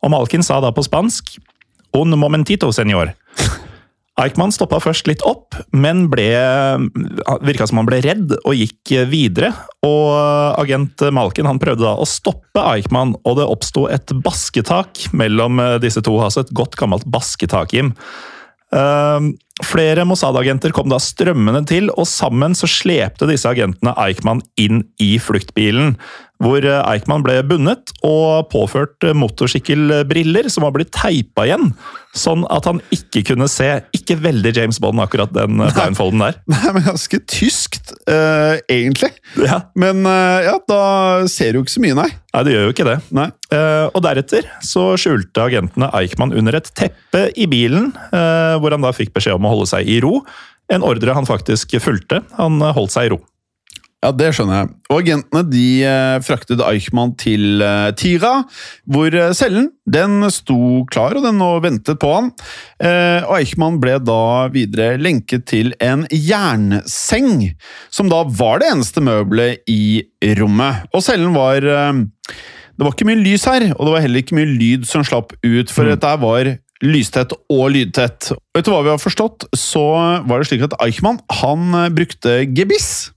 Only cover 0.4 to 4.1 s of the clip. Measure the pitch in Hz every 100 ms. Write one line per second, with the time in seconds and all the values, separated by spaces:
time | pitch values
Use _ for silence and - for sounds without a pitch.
0.4 | 170 135 131 - 139 147 208 - - -
1.4 | _ _ _ _ _ 131 160 156 147 156
2.4 | 151 202 151 113 107 98 85 - _ -
3.4 | - - - - _ _ _